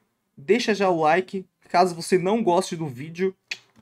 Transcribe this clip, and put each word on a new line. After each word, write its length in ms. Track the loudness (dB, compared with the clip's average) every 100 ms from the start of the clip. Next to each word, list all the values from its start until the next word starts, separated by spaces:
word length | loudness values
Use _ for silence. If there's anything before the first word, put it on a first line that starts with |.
| _ _ _ -8
deixa 400 | 0 0 0 0
já 120 | 0
o 120 | 2
like. 440 | 2 2 0 -8 -12 _ _
Caso 240 | 2 2
você 260 | 0 -2 0
não 220 | 2 0
goste 360 | 2 0 0 -4
do 100 | -8
vídeo, 480 | -10 -12 -4 -4 -6 -12 -16 _ _